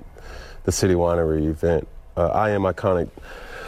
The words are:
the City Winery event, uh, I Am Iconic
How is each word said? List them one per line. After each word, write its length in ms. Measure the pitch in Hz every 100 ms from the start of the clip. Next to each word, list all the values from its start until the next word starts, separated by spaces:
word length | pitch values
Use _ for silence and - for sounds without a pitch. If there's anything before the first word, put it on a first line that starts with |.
| - - - - - - -
the 60 |
City 240 | - 101 87
Winery 520 | 85 85 80 78 76
event, 400 | 78 85 80 - - - -
uh, 100 | 85
I 200 | - 107
Am 140 | 101
Iconic 460 | 95 87 101 90 76 - - - - -